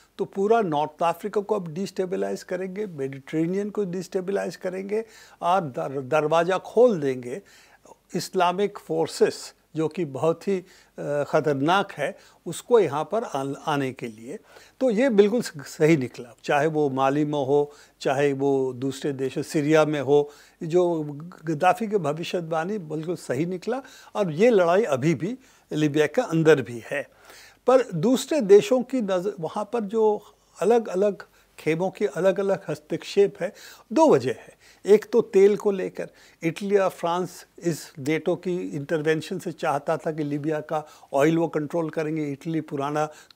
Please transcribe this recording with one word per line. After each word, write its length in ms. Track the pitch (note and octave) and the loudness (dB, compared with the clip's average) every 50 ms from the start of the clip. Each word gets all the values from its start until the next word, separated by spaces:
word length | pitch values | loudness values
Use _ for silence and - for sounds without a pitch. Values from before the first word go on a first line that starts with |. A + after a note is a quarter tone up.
| _ _ _ - | _ _ _ -8
तो 60 | G3 | -8
पूरा 360 | - - G3 G3 G#3 A3+ A#3 | -6 -4 -2 2 2 2 2
नॉर्थ 420 | A3 F3 D3+ C#3+ D3+ D3+ - - F3 | 2 0 0 -2 -2 -4 -4 -2 -2
अफ्रीका 380 | E3 E3 E3+ - G#3 F#3+ G#3+ | -2 -2 -2 -6 -4 -4 -4
को 140 | G3 - A3 | -2 -2 -4
अब 140 | G#3 F3+ E3+ | -4 -4 -8
डिस्टेबलाइज 760 | D3 F3 G3 F#3 - - F#3 F#3 F#3+ F#3+ G3 G3 G3+ F#3+ - | -8 -8 -8 -8 -4 -6 -4 -4 -2 -4 -4 -4 -6 -8 -8
करेंगे, 440 | - F#3 F3+ F#3 G3 F3+ G3+ G#3+ | -8 -8 -6 -6 -8 -8 -8 -10
मेडिटेरेनियन 840 | G3+ E3+ C#3+ C3+ C3+ C#3 C3+ C3+ - - D#3+ E3 E3+ F#3 G3 G3+ G#3 | -8 -8 -8 -8 -8 -8 -10 -12 -6 -2 -2 0 0 -2 -2 -4 -4
को 140 | G3+ G#3 G#3 | -4 -4 -4
डिस्टेबलाइज 720 | F3+ E3+ F#3+ E3+ - - F#3+ F3+ F3+ G3 F#3+ F#3+ G3 E3 | -4 -4 -6 -8 -6 -6 -6 -4 -4 -4 -4 -4 -4 -8
करेंगे 480 | - - F#3 F3+ F#3+ G3 G3 G#3 G#3+ A3+ - - - - - - - E3+ | -8 -8 -8 -8 -8 -8 -6 -6 -6 -6 -6 -14 -20 -20 -20 -14 -6 -2
और 180 | E3+ F3+ G3 | 0 2 2
दर-, 420 | E3+ C#3+ A#2+ E3 D#3+ D3+ C3+ C#3+ C3+ | 0 -2 -6 -6 -6 -6 -6 -6 -4
दरवाज़ा 560 | B2+ D3+ D3+ D3+ D3+ D#3+ E3 E3+ F3 F#3+ F3+ | 0 0 2 2 4 2 2 2 2 0 -2
खोल 420 | - - - G#3+ B3 B3+ G#3+ D#3+ | -2 -2 4 6 6 6 6 2
देंगे 400 | C#3+ C#3 C3 B2+ A#2+ B2 C3 G3+ - _ - - - _ _ _ _ - - _ _ _ - | 0 -2 -2 -4 -6 -10 -10 -12 -12 _ -20 -20 -20 _ _ _ _ -20 -20 _ _ _ -6
इस्लामिक 640 | F#3 - - - F#3 F3 F3 F3+ F3+ G#3 G3 G3+ - | -6 -6 -4 0 2 2 2 2 0 -2 -4 -4 -8
फोर्सेस 760 | - - D#3+ D#3+ D#3+ - - - A3+ D#3+ - - - - - _ _ _ - | -8 -4 -2 -2 -2 -2 2 2 2 2 2 -2 -12 -18 -20 _ _ _ -6
जो 120 | D#3 D#3+ D3+ | -4 -4 -4
कि 160 | D#3 - F3 | -2 -4 -6
बहुत 440 | C#3+ C3 C3 D3 D#3+ E3 E3 - G3+ | -6 -4 -2 0 0 0 0 -2 -4
ही, 100 | G3 F#3 | -4 -4
अ, 60 | F3 _ - - _ _ - - E3+ D#3 C#3+ D3 C#3+ | -4 _ -20 -20 _ _ -14 -10 -6 -4 -2 -2 -2
ख़तरनाक 680 | - - D#3 C#3+ D3+ D3 C3+ C3+ D#3+ F3+ G3+ G3 - - | 0 0 0 2 2 0 0 2 2 2 2 0 -2 -6
है, 260 | - C#3 D#3+ G3+ - - - _ _ - | -6 -6 -6 -6 -8 -18 -20 _ _ -12
उसको 320 | F3+ E3 - - - A#3+ A#3 | -12 -12 -10 -2 2 4 4
यहाँ 260 | F#3+ C#3+ C3 D3+ D#3 | 4 4 0 -4 -6
पर 200 | - G3 A3+ A#3+ | -4 -4 -6 -4
आन-, 320 | - - C#3 C3+ C#3 C3+ - - | -4 -6 -6 -4 -6 -6 -6 -4
आने 260 | E3 D3+ C#3+ C#3 C3 A#2+ | -2 -2 -2 -2 -4 -6
के 140 | - C3 | -8 -10
लिए। 320 | A#2+ G#2+ A2 A#2 B2 E3 A3 _ _ - - - - _ - | -12 -12 -12 -14 -14 -14 -14 _ _ -20 -20 -20 -16 _ -2
तो 100 | C4 C4 | 0 0
ये 180 | G#3+ G3 C4 C#4 | 2 4 2 4
बिल्कुल 340 | A3 G3 G#3 G#3 G3+ B3 - | 6 6 6 6 4 0 -4
स-, 100 | - - | -4 -10
सही 400 | D3 C3 - - - D#3+ D#3 E3 | -12 -14 -10 -2 2 4 4 4
निकला, 380 | D3 B2+ A#2 - - A#2+ A#2+ - _ - | 4 2 -4 -8 -12 -16 -16 -18 _ -4
चाहे 220 | - D#3 C#3+ C#3+ | -2 0 2 2
वो 240 | D#3+ D#3 D3+ D3+ C#3 | 0 0 0 0 0
माली 340 | C3 C3+ C3+ C3+ C#3 D3 D#3 | 0 2 2 2 2 2 0
में 140 | D3 D3 D3 | 0 0 -2
हो, 340 | C#3 B2 C#3+ D3 D3 D3 - - - _ _ - | 0 2 2 2 2 0 -4 -18 -20 _ _ -6
चाहे 320 | - D#3 C3+ C3+ D3 C#3+ C#3 | -2 -2 0 2 2 0 2
वो 400 | C3+ C#3 C#3 C#3 C3+ C3 C3 B2+ | 0 0 2 2 2 0 -2 -4
दूसरे 400 | A#2+ C3 C3+ C3 - - D#3 C#3 | -4 -6 -6 -6 -4 -6 -6 -4
देशों, 300 | C3 C3+ C3 - D#3 C#3 | -4 -6 -6 -4 -6 -6
सीरिया 420 | - - D#3+ C#3+ D3 D#3 D#3 D3+ | -4 -2 -2 2 4 6 6 4
में 160 | D3+ D3+ D3 | 4 2 -2
हो, 300 | C3 B2 D3 D3 C#3+ C#3+ - - - - _ - - | 0 4 4 4 4 2 -6 -20 -20 -20 _ -12 -6
जो 380 | D#3+ D#3 F3+ F3+ F3 E3+ D#3+ | 0 2 2 2 2 0 -2
ग-, 400 | D3+ D3 C#3+ C#3+ D#3+ F3+ F3+ - - | -4 -8 -10 -12 -14 -16 -16 -12 -6
गद्दाफी 420 | D#3+ D#3+ D3 F3+ F#3 F3+ - A3+ | -6 -4 2 2 2 2 2 0
की 100 | G#3 G#3 | -2 -2
भविष्यवाणी 840 | G3+ D#3+ C#3 D3+ D#3 E3+ - - F#3 E3+ D#3+ D#3+ D#3+ D#3+ F#3 A3 G#3+ | -2 -2 -2 -4 -4 -6 -6 -6 -6 -4 -4 -4 -4 -4 -4 -6 -8
बिल्कुल 380 | D#3+ D3+ D3+ D#3 D#3 E3 F3 | -8 -8 -8 -8 -6 -6 -8
सही 300 | D3+ - - C3 C3 E3 | -8 -6 -6 -4 -2 -2
निकला 360 | F3 F#3 F3 - G#3 A#3+ C4 - - - - - - - | -4 -4 -6 -6 -6 -6 -6 -8 -12 -20 -20 -20 -10 -4
और 180 | G#3+ G#3 F3 D3 | -4 -2 -2 2
ये 180 | D3+ G#3+ B3+ | 4 6 6
लड़ाई 320 | A#3+ F#3+ F3+ E3+ F3 F#3+ - | 6 6 6 6 4 4 2
अभी 320 | - C#3+ B2 B2+ D#3+ E3+ | 2 0 0 2 0 0
भी 220 | A2+ D3 G3 B3 C4 _ _ _ _ _ - - | 0 -2 -6 -8 -8 _ _ _ _ _ -8 -4
लीबिया 340 | D#3 D3+ D3+ C#3 D3+ D3+ | 0 0 2 2 2 2
के 140 | D3 - B3+ | 2 2 -2
अंदर 420 | B3 G3+ E3 E3 D#3+ D#3 D#3 C#3 B2 | -2 0 0 2 6 6 6 6 4
भी 200 | A#2+ A#2+ A#2 A2 - | -4 -8 -12 -10 -8
है। 180 | C#3+ C#3+ B2+ - _ _ _ - - - - - _ _ - | -6 -6 -8 -8 _ _ _ -20 -20 -20 -20 -20 _ _ 2
पर 260 | - B3+ B3+ A#3 - G3 | 4 4 4 4 2 -4
दूसरे 460 | D#3+ D3+ A3+ C4 - - - D#4+ D4+ | -2 0 2 2 0 0 -2 -2 0
देशों 420 | A3+ F3+ G3 G#3 G#3 - B3+ B3+ A#3 | 6 8 8 8 8 6 0 0 0
की 180 | - - C4 | -2 -4 -4
नज़र, 320 | A3 F#3+ F#3+ F#3 F3 G#3 - - | -2 0 -2 -2 -2 -4 -6 -6
वहाँ 300 | D#3+ D#3 - G#3 G#3+ G#3 - | -8 -6 -6 -6 -8 -4 -4
पर 80 | A#3+ | -6
जो 540 | G#3+ F#3+ G#3+ A3+ A3 G#3+ G#3 G3+ - - - _ _ _ _ - | -4 -2 0 2 2 2 2 0 -4 -14 -20 _ _ _ _ -2
अलग-अलग 600 | E3+ G3 A#3 A#3+ A3 - F3+ F#3 G3+ G#3 G3 - - _ _ _ _ _ _ - | 2 4 4 4 2 0 -2 0 0 0 0 -2 -10 _ _ _ _ _ _ -6
खेमों 320 | - D#3 D#3+ E3 F#3 F#3+ | -2 -2 -2 0 -2 -4
के 160 | F#3 - G#3 | -4 -4 -4
अलग-अलग 540 | G3 - E3 F3 F#3+ F#3 F#3+ G3 G3 G3 F3+ - - | -4 -2 0 0 2 2 2 0 -2 -2 -2 -2 -6
हस्तक्षेप 680 | D3+ - - - F3 D#3 - - - G3 G3+ F#3+ - - | -8 -8 -6 -8 -8 -8 -6 -4 2 4 4 4 2 -4
है, 120 | E3 G3 - - - - - - - - A3 | -8 -8 -8 -10 -20 -20 -20 -20 -12 -2 2
दो 160 | D#4 D#4+ D4 | 4 6 6
वजह 220 | F#3 C#3 A#2+ B2+ | 6 4 2 0
है। 300 | A2 - - - - _ _ - - _ - | -6 -6 -10 -20 -20 _ _ -20 -20 _ 2
एक 200 | F#3 G3+ G#3 - - - | 4 4 4 4 2 0
तो 80 | A#3 | 0
तेल 360 | G#3+ - - F#3+ G3 G3+ G#3 | 0 4 4 6 6 6 6
को 140 | F#3 - G#3+ | 4 0 -2
लेकर, 380 | G3 F#3 F3+ F3+ F3 - F3 E3+ _ _ - - _ - - | -2 -2 -6 -8 -8 -10 -12 -12 _ _ -20 -20 _ -6 -4
इटली 340 | E3 D#3+ - G3+ G3 G3+ | -4 -4 -4 -4 0 2
और 120 | G3+ F#3+ F3+ | 2 2 2
फ्रांस 580 | - - - E3+ E3+ F3+ F#3 E3+ - - - _ _ - | -2 -2 -4 -2 -2 -2 -4 -6 -8 -14 -20 _ _ -6
इस 340 | F#3 E3+ D#3 - - - - | -4 -4 -4 -4 -8 -16 -14
nato 440 | - C3 C#3 D#3+ D#3+ D#3 F#3 F3 | -10 -4 -2 -2 -2 0 -2 -2
की 400 | F3 - F#3+ F3+ F3+ F#3 F#3+ F#3+ | -2 -2 -4 -4 -4 -6 -6 -8
इंटरवेंशन 640 | D3+ C#3 - F3 D#3 D3 D#3 D#3+ D#3 D3 - G3 F3 | -8 -6 -4 -4 -2 0 0 0 0 -2 -6 -8 -8
से 140 | - F#3 D#3+ | -8 -10 -10
चाहता 440 | - - D#3+ C#3+ C#3+ D3 - E3 | -4 -2 -2 -2 -2 -2 -2 -4
था 160 | D#3 - E3+ D#3 | -4 -2 -6 -6
कि 120 | D#3 D3+ | -4 -4
लीबिया 360 | C#3+ C#3+ D3+ C#3+ D#3 D#3 D3+ | -4 -4 -4 -4 -4 -4 -6
का 280 | D3+ - E3 D3+ D3+ - - - - - - | -6 -6 -6 -6 -6 -8 -18 -20 -14 -4 0
ऑयल 260 | C#3 C#3+ D#3+ E3 E3 | 2 2 4 4 2
वो 100 | E3+ D#3 | 0 0
कंट्रोल 420 | - E3 D3+ C#3+ - E3+ E3 D#3 | -2 -4 -4 -4 -4 -4 -4 -4
करेंगे। 420 | - E3 D#3+ D3+ D#3 D#3+ D3+ C#3+ C#3 | -4 -4 -4 -4 -4 -4 -4 -6 -6
इटली 280 | C3+ - E3 D#3+ D#3 | -8 -8 -6 -4 -4
पुराना 460 | D3+ D#3 D#3 C#3+ C#3 C#3+ D3 D3+ D3+ D3+ - - - _ - | -6 -6 -6 -6 -6 -4 -2 -2 -4 -4 -6 -14 -20 _ -6